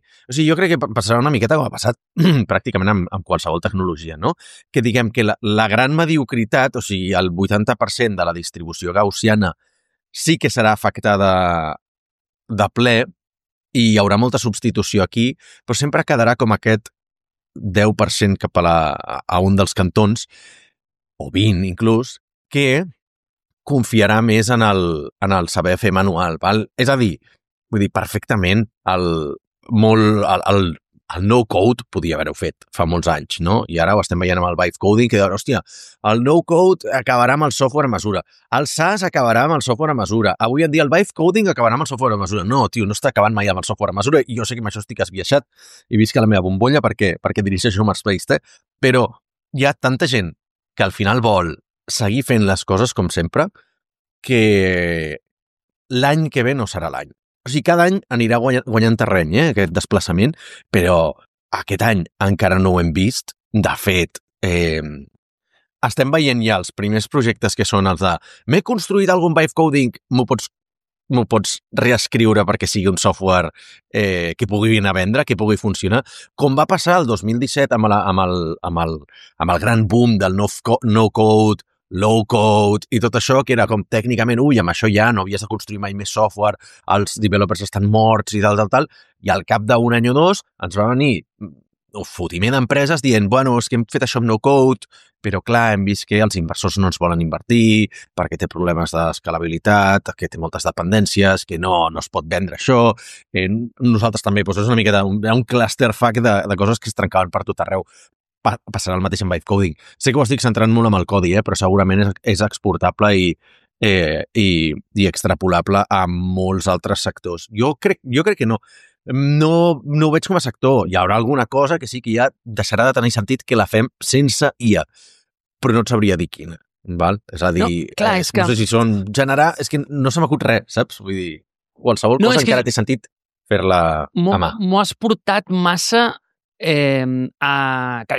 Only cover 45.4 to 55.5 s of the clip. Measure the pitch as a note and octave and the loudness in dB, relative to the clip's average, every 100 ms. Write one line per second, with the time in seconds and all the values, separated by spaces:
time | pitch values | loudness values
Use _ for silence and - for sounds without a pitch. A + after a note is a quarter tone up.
45.4 | - _ - - _ G#2+ A2 C3+ A2 G2+ | -2 _ -20 -20 _ 0 2 2 2 2
46.4 | F#2 F#2+ B2 D3 B2 - G2 D#2 G2 F#2+ | 0 0 2 2 0 0 -2 -2 -4 -2
47.4 | G2 F#2+ A#2+ G2 G#2+ F#2+ G#2 F#2 - D3+ | -2 -2 0 0 0 0 -2 -4 -2 -2
48.4 | - _ _ _ C3 B2+ A2 - _ _ | -4 _ _ _ 2 2 0 -4 _ _
49.4 | _ C#3 C#3 - C3 C3 - B2 F2 - | _ -2 0 0 -2 0 0 -2 -4 -8
50.4 | _ _ _ - G2 - G2 B2 A2+ G2 | _ _ _ -4 -4 0 0 2 2 2
51.4 | E2+ - _ _ - - G#2+ A#2+ - A#2 | 0 -6 _ _ -10 -4 -2 -2 0 0
52.4 | G2+ F#2+ - F#2+ B2 - F2+ - E2+ - | 2 0 -2 0 0 -2 -4 -2 -2 -2
53.4 | F3+ - _ _ _ _ _ _ - B2 | -2 -6 _ _ _ _ _ _ -2 2
54.4 | A2 G2+ F#2 F2+ F2 E2 D#2 D2 _ _ | 4 2 2 0 -2 -4 -6 -10 _ _
55.4 | _ | _